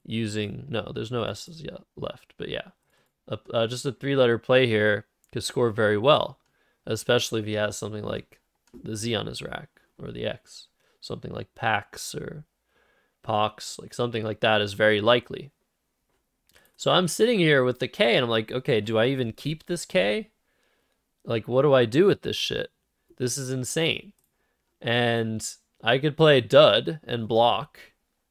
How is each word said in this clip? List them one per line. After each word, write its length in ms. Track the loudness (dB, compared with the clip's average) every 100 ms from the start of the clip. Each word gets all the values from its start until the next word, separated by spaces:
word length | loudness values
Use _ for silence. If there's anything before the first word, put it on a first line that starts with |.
using, 600 | -8 -6 -4 -4 -6 -8 -8
no, 220 | -8 -6
there's 180 | -8 -6
no 120 | -6
S's 380 | -6 -8 -14 -16
yet 200 | -16 -16 _ -12
left, 380 | -12 -12 _ -14
but 100 | -10
yeah. 200 | -10 -12 _ _ _ _ _ -12
A, 100 | -12 -4
uh, 140 | -2 -2
just 180 | -4
a 80 | -8
three-letter 460 | -6 0 2 4 2
play 280 | 2 4 4
here 400 | 4 4 2 -4 _ _
could 120 | -10
score 260 | -6 0 0
very 280 | 2 2 4
well, 400 | 4 4 2 -8 _ _ _ _ -8
especially 540 | -4 0 0 0 -4
if 60 | -4
he 60 |
has 240 | -2 -4 -4
something 260 | -10 -8
like 360 | -8 -8 -10 _ _ _ _ -16
the 140 | -10 -6
Z 180 | -4
on 120 | -4 -4
his 160 | -10
rack, 260 | -10 -12 -14 _ _ -16
or 80 | -14
the 160 | -8 -8
X, 420 | -8 _ -20 -20 _ _ _
something 320 | -14 -12 -12
like 220 | -12 -14
Pax 600 | -6 -2 -2 -6 -14 -12
or 300 | -12 -12 -14 -18 _ _ _ _ _ _ _
Pox, 560 | -4 0 0 -2 -14 -16
like, 140 | -12
something 320 | -6 -4 -4
like 160 | -6 0
that 200 | 2 2
is 120 | 0
very 280 | 2 4 4
likely. 500 | 4 2 0 -12 -16 _ _ _ _ _ _ _ _ _ _ _ _ -4
So 160 | 2
I'm 160 | 2 2
sitting 300 | 2 2 4
here 260 | 4 4
with 160 | 2 0
the 80 | -4
K, 260 | 0 2
and 100 | 2
I'm 60 | 2
like, 220 | 0 -2
"Okay, 280 | -4 0 0
do 160 | 0 2
I 80 | 2
even 260 | 0 -4
keep 340 | -6 -8 -8 -8
this 180 | -10
K? 460 | -4 -2 0 -2 -8 _ _ _ _ _ _ _ _ _
Like, 240 | -6 -6 0
what 140 | 2
do 120 | 6
I 100 | 4
do 220 | 4 4 4
with 160 | 2
this 140 | -2 -6
shit? 340 | -6 -6 -8 _ _ _ _ -8
This 200 | -6 -6
is 140 | -8
insane." 640 | -8 -6 -2 -2 -4 -10 _ _ _ _ _ _ _
And 640 | -2 0 2 0 -2 -6 -8 -14 _ _
I 160 | 0 0
could 180 | 0 4
play 240 | 6 6
dud 600 | 6 8 8 6 0 -8
and 240 | -6 -6 0
block 520 | 4 4 2 -6 -16 -20 _ _ _ _